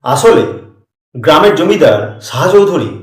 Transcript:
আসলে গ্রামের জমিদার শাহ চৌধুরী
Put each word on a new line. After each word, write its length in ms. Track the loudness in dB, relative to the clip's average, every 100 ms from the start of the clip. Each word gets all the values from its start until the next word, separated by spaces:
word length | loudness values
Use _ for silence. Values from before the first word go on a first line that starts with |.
আসলে 400 | -4 2 2 2 0 -10 -18 _ _ _ _
গ্রামের 380 | -6 0 2 2 0
জমিদার 420 | -2 2 2 0 -6 -12
শাহ 220 | -12 -4 2
চৌধুরী 400 | 2 2 -2 -6 -12